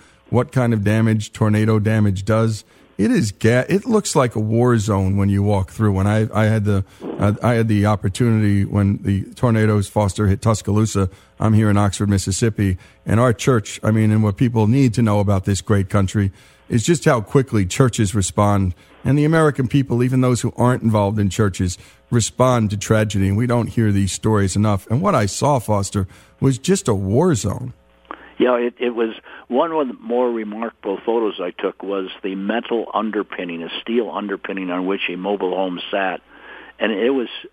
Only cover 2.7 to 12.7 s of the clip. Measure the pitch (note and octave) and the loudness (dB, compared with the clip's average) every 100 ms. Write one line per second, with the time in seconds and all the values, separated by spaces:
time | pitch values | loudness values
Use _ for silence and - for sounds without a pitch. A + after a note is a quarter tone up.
2.7 | _ _ - G#3+ A#3+ A2+ - A2 B2 - | _ _ -2 0 2 0 0 2 2 2
3.7 | F#3+ B3 G#3+ - D#3+ B2 A2+ G#2+ A2+ B2 | -2 0 0 0 0 0 -2 -2 2 2
4.7 | A#2 G#2 G2 F#2+ G2 G2 G2+ G2+ G2+ F#2+ | 2 2 0 0 0 0 2 2 0 -2
5.7 | - G#2+ F#2+ G2 G#2+ A2 G2+ G#2+ A2 G#2 | -2 0 2 2 0 0 0 0 2 0
6.7 | G2 G2 - - - G2+ G#2 A2 A#2+ A2 | 0 -2 -10 -12 -2 0 0 0 0 2
7.7 | G#2 G2+ G#2 G#2 - A#2+ A2 G#2 G2+ G2 | 2 2 0 -2 0 0 2 2 2 0
8.7 | G2+ G2 G2 - G2 - - B2 A2+ A2 | 2 0 0 -2 -2 -4 -2 0 2 2
9.7 | G#2 G2 - G2+ - G#2 G2 A2+ A2 - | 2 0 0 0 0 0 2 0 -2 0
10.7 | G2+ G#2+ G2+ F#2 - _ _ A2 G#2+ G#2+ | 0 0 0 -2 -4 _ _ 0 2 4
11.7 | G2+ G2+ - G2+ G2 - F#2+ A#2 G#2+ G2+ | 2 2 0 0 0 0 -2 -2 0 -2